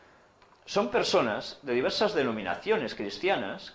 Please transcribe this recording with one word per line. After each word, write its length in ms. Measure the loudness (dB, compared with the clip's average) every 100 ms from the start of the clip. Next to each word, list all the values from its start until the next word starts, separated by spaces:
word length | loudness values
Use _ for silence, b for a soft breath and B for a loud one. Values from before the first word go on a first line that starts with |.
| B B B _ -20 _ -2
son 240 | 0 2
personas 680 | 2 4 4 4 0 -4 -10
de 120 | -2
diversas 420 | 0 2 2 2 2
denominaciones 800 | 0 0 -4 -4 0 0 0 -6
cristianas 760 | -8 -2 0 0 -2 -8 -12